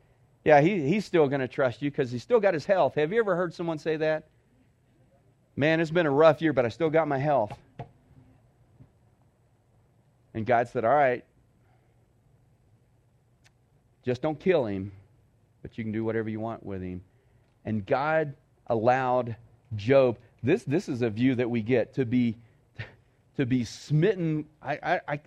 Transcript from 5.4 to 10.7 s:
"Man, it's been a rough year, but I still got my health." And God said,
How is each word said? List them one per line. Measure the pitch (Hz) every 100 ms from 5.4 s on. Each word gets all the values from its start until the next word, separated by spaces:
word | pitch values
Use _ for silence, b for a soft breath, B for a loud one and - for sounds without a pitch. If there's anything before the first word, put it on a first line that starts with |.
| _ -
"Man, | 151 160
it's | 160
been | 175
a | 151
rough | 139 160 -
year, | 160
but | 139 117
I |
still | - 160
got | 160 151
my | 135
health." | 151 135 104 - _ - - _ _ - - _ _ _ _ - - _ _ _ _ _ _ _ _ _ _ _ _ _ _
And | 110
God | 107 120
said, | 123